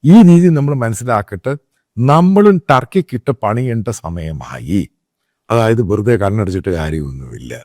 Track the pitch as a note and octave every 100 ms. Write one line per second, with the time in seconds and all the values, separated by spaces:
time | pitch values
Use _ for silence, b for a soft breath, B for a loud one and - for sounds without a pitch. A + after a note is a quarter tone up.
0 | C#3+ G#3+ F3+ E3+ F3+ D#3 C#3+ C#3 A#2 G#2+
1 | A#2+ A2 G#2 F#2+ C3 C#3+ _ _ _ -
2 | B2+ D#3 F3+ G3 G#3 F#3 - C3 B2+ G3
3 | - B2 - A#2+ G#2 A2+ B2+ A2+ G#2+ A2
4 | E2 E2+ D#2+ D2+ B1 B1+ A#2 G2 D#2 _
5 | _ _ _ _ _ A#2 A2+ A#2 G2 G#2
6 | G#2 A2+ G2 G#2+ F#2+ F#2 G2 E2+ D#2 D#2
7 | C#2 C2 B1+ A1+ A#1+ A#1+